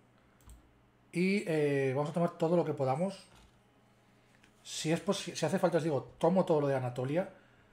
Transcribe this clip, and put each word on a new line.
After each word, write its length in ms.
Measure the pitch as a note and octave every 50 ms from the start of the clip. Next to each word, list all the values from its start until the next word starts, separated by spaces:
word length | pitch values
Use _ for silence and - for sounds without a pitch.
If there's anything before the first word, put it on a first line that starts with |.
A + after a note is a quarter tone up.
| _ _ _ _ _ _ _ _ - - - - _ _ _ _ _ _ _ _ _ _
Y, 320 | - E3+ F3+ F#3+ G3 G#3 -
eh, 460 | - D#3+ D#3 D3 C#3+ C#3+ C#3 C3+ C3+ B2+
vamos 140 | C#3 D3 D#3+
a 20 |
tomar 260 | E3 F3+ E3+ E3+ - -
todo 180 | E3+ D#3+ F3
lo 80 | F3 D#3
que 80 | D#3
podamos. 520 | C#3 B2 C3+ C3 C3 D3+ F3+ G3 F#3+ - - - - - - - _ _ _ _ _ _ _ _ _ _ _ _ _ _ _ _ _ _ - - _ _
Si 300 | _ - - - - D#3
es 120 | E3 E3+ -
posi-, 300 | - F#3+ - - F3 -
si 100 | - -
hace 140 | D3+ E3 F3+
falta, 200 | F#3 F3 E3 E3
os 40 |
digo, 320 | D3 E3 D3 B2+ - - - -
tomo 260 | - E3 F#3 F#3+ F3
todo 160 | - E3 D3+
lo 80 | C#3+ C#3+
de 80 | C3+
Anatolia. 520 | C3 B2+ B2 B2 - B2+ C3+ D3 E3+ G3 - - - - - - _ - _